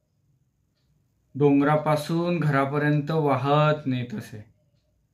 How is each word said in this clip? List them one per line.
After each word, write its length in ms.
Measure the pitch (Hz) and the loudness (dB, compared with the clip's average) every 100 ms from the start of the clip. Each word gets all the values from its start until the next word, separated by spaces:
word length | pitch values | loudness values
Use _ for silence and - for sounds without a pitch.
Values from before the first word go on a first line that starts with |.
| _ _ _ _ _ _ _ _ _ _ _ _ _ | _ _ _ _ _ _ _ _ _ _ _ _ _
डोंगरापासून 1040 | 131 147 139 143 151 151 151 - 165 175 175 | 0 4 4 4 2 0 -2 -2 -4 -2 -2
घरापर्यंत 720 | 147 139 135 147 147 147 143 | 0 0 0 0 0 0 0
वाहत 640 | 160 147 127 139 147 151 147 131 | -2 0 0 2 2 2 0 -2
नेत 280 | 127 120 | -6 -6
असे 300 | 104 - 107 - _ _ _ _ _ _ | -10 -14 -16 -20 _ _ _ _ _ _